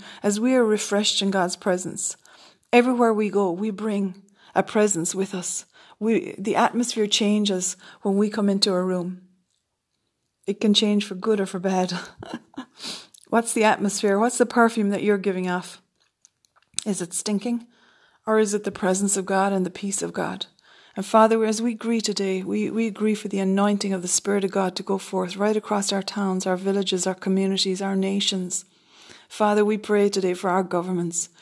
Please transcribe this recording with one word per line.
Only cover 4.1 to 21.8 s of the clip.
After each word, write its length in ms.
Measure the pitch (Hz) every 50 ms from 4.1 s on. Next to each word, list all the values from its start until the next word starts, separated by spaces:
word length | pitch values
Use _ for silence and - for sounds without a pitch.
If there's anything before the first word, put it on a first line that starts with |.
| 180 - - _ _ _ - - -
a 80 | - 196
presence 520 | - - 220 214 208 196 165 160 175 -
with 200 | 185 190 190 -
us. 300 | 185 165 - - - - _ _ - - - - -
We, 360 | 208 220 226 - - - - -
the 180 | 196 220 -
atmosphere 500 | - 233 - - 233 240 233 - 233 214
changes 680 | 202 - - 226 202 208 214 208 208 196 185 180 - - - - - - - -
when 140 | 208 196
we 140 | 196 214 208
come 180 | 208 226 202 202
into 260 | 196 196 202 208 185
a 80 | 180 180
room. 400 | 185 185 180 175 180 180 - - - _ _ _ _ _ _ _ _ _ _ _ _ _ _ _ _ _ _ _ _ _ _ _
It 140 | - 202 208
can 140 | - 214 208
change 300 | - 220 208 208 202 202
for 100 | - 190
good 260 | 185 185 220 220 202
or 60 | 190
for 120 | 185 - 185
bad. 340 | 175 196 190 185 185 175 180 170 - - - - - - - - - _ _ - 254
<laughs> 640 | - _ - - - - - - - - - _ _
What's 240 | - 226 226 226 -
the 120 | 240 214
atmosphere? 540 | 214 202 - 202 202 196 - - 208 196 196
What's 200 | 220 247 247 -
the 80 | 247
perfume 440 | 226 - 247 233 226 226 226 208 202
that 120 | 202 180 -
you're 160 | 208 208 202
giving 300 | 185 202 185 185 185 180
off? 320 | 180 180 175 - - - _ _ _ _ _ _ _ _ _ _ _ _ _ _ _ _ _ _ _ - -
Is 160 | 220 196 175
it 140 | 180 170 -
stinking? 520 | - - 214 214 196 - 240 240 233 226 - _ _ _ _ _ _ _ _ _ _ _
Or 120 | - 220 220
is 160 | 220 208 202
it 100 | 208 208
the 60 | 196
presence 460 | 185 - - 185 190 190 202 196 -
of 100 | 196 185
God 260 | 190 196 190 196 196 196
and 140 | 190 185
the 40 | 180
peace 320 | 185 - - 196 190 - 175
of 100 | 170 175
God? 340 | 185 170 160 185 196 - - _ _ _ _ - - - - -
And 100 | - 190
Father, 400 | - - 220 220 220 226 226 220
as 180 | 214 220 214 226
we 100 | 240 226
agree 280 | 220